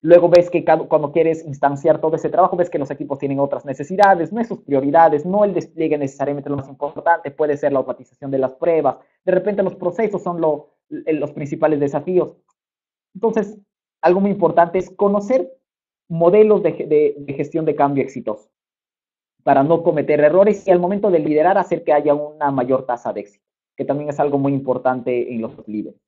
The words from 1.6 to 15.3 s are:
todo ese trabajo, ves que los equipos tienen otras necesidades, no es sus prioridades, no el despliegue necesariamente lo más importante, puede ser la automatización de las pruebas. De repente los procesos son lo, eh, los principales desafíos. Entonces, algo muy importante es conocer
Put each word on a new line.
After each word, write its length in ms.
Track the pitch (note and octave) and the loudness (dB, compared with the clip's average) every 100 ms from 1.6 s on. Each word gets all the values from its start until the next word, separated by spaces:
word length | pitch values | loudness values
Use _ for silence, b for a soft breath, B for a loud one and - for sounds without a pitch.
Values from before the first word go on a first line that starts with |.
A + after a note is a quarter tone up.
| C#3 C#3+ D#3+ D#3 | -2 0 0 0
todo 160 | D#3+ D#3 | 0 -2
ese 120 | D#3 | -2
trabajo, 280 | - F3+ F3 | 2 2 2
ves 120 | F3 | -2
que 100 | E3+ | -2
los 120 | C#3 | -6
equipos 280 | C#3+ C#3+ C#3 | -8 -8 -6
tienen 200 | C#3 C#3 | -4 -2
otras 240 | C#3 C3+ | -2 -4
necesidades, 720 | - C3+ C#3+ F#3+ G3+ F#3 D#3+ | -8 -10 -8 2 4 4 0
no 80 | G#3 | -6
es 60 | A#3 | -6
sus 120 | G3+ | -8
prioridades, 680 | - C#3 C#3 D#3+ E3 D3+ D#3+ | -2 -2 2 4 4 4 -2
no 200 | G3+ G#3 | 0 0
el 80 | |
despliegue 440 | E3+ D#3 D#3+ D#3+ D3 | -2 -6 -6 -4 -2
necesariamente 520 | C#3 - C#3 C#3+ C#3 | -4 -6 -6 -6 -6
lo 80 | C#3+ | -8
más 100 | C3+ | -8
importante, 640 | C3+ C#3+ C#3+ D3+ E3 D#3 | -10 -10 -6 0 0 -2
puede 240 | C#3 D3+ C#3+ | -4 -2 0
ser 160 | D3 | 0
la 80 | C3+ | -2
automatización 520 | B2+ A#2+ B2+ _ C#3 | -4 -10 -12 _ -6
de 60 | C3+ | -2
las 160 | C3 | -4
pruebas. 440 | - E3+ E3 C#3+ - b b - | -2 0 2 0 -4 b b -2
De 60 | |
repente 320 | F#3 F#3 G3+ | 0 0 -2
los 120 | F#3+ F3 | -2 -2
procesos 480 | F3 - G#3+ G#3 | -8 -4 -4 -4
son 180 | F#3 F3 | -6 -2
lo, 300 | D#3+ D3 - _ _ D3+ - | -2 -2 -8 _ _ -12 -6
eh, 80 | |
los 180 | D#3 D3 | -4 -4
principales 480 | D#3 C#3+ D#3 D#3 D3+ | -8 -10 -2 0 0
desafíos. 560 | C#3+ D3 D3 F#3 D#3 - _ _ _ _ _ _ _ | -2 -4 -2 -2 -2 -6 _ _ _ _ _ _ _
Entonces, 440 | F#3 A3+ A3 G3+ - _ _ _ _ | -4 -2 -2 -4 -10 _ _ _ _
algo 180 | D#3+ F3+ | 2 2
muy 120 | G3 | 0
importante 460 | G3+ E3+ D#3+ E3+ F#3 | 0 0 2 2 0
es 120 | F3+ | -6
conocer 640 | - G3+ G3+ - | -2 0 0 0